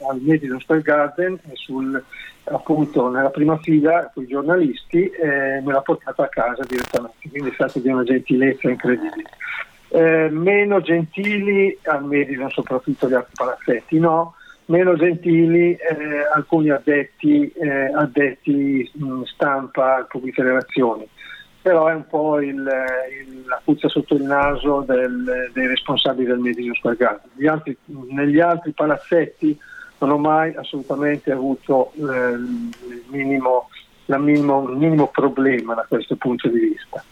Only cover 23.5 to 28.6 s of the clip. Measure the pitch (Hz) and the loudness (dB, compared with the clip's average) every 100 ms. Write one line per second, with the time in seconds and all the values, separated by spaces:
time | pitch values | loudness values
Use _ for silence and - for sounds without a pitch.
23.5 | 123 - 151 156 151 - 147 139 143 143 | -2 0 2 0 -2 0 0 2 2 2
24.5 | 143 143 143 131 127 127 123 127 127 123 | 0 0 0 2 0 0 -2 -4 -4 -4
25.5 | 123 127 127 - 131 143 127 123 123 123 | -2 -2 -2 -2 -2 0 0 0 0 0
26.5 | 117 120 117 120 117 120 107 - 131 147 | -2 -4 -2 -2 0 0 -2 -10 -2 0
27.5 | 156 151 127 - 143 127 135 143 147 170 | 0 -4 -12 -14 -16 -10 -2 2 4 4
28.5 | 170 | 2